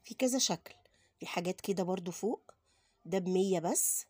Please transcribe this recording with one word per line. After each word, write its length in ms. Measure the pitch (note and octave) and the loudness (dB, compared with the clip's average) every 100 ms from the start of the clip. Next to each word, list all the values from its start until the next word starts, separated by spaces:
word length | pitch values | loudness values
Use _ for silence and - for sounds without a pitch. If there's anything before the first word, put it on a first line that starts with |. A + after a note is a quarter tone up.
في 100 | - | -16
كذا 240 | A3+ C4 C4 | 0 2 2
شكل، 360 | - E3+ - - _ _ _ _ | 0 -2 -6 -20 _ _ _ _
في 80 | - | -4
حاجات 340 | - F3 F#3 | -2 -2 -4
كده 220 | - G3 | -2 0
برضو 280 | F3+ F#3 F3 | 0 -2 -4
فوق، 400 | E3 G3+ D4+ - _ _ _ _ _ | -4 -4 -4 -10 _ _ _ _ _
ده 140 | D#3+ F#3+ | -2 -2
بمية 420 | F3+ F#3 G3 F3+ | 2 2 4 2
بس. 460 | E3+ D4 - - - | 2 2 0 -2 -6